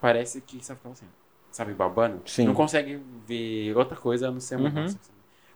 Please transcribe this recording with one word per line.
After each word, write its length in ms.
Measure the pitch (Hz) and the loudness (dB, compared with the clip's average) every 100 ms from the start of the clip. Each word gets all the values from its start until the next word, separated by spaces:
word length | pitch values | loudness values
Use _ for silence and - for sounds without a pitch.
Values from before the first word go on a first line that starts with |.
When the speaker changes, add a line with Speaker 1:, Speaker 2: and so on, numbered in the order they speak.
Speaker 1:
parece 400 | 123 117 120 135 | 4 4 2 -8
que 160 | - 131 | -14 -16
só 100 | - | -16
ficavam 180 | 127 123 | -16 -18
assim, 140 | 127 95 _ _ _ _ | -20 -20 _ _ _ _
sabe, 200 | - 107 | -8 -6
babando. 480 | 101 92 110 117 95 - | 0 0 2 2 0 -4
Speaker 2:
Sim. 180 | - 113 | 2 4
Speaker 1:
Não 80 | |
consegue 460 | - 151 156 139 143 135 120 107 | 6 4 2 -2 -6 -14 -18 -8
ver 500 | 117 113 110 107 107 | -6 -4 -4 0 2
outra 200 | 131 - | 2 0
coisa 300 | 127 120 127 | -2 0 -2
a 20 | |
não 80 | 127 | -4
ser 160 | 127 131 | -6 -2
uma 120 | 139 | 0
Speaker 2:
Uhum. 60 | |
Speaker 1:
nossa, 240 | 147 160 196 - _ _ _ _ | 0 -4 -6 -12 _ _ _ _